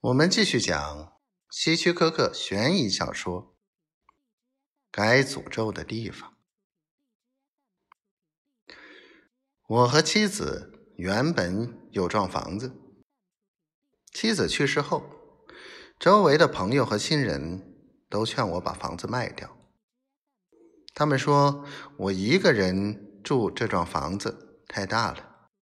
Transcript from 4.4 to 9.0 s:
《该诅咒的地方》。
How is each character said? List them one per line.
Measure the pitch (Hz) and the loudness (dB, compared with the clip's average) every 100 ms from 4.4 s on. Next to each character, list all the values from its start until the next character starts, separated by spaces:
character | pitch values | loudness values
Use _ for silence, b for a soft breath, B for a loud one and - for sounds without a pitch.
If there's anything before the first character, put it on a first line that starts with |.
| _ _ _ _ _ | _ _ _ _ _
《该 | - 107 127 | -2 2 4
诅 | 131 - - | 2 -6 -8
咒 | - 110 | -4 -4
的 | 98 | -6
地 | - 110 113 | -8 -8 -8
方》。 | - - _ _ _ _ _ _ _ 277 220 247 262 269 _ 262 180 _ _ _ _ _ _ _ 254 - B B B | -12 -20 _ _ _ _ _ _ _ _ _ _ _ _ _ _ _ _ _ _ _ _ _ _ _ -20 B B B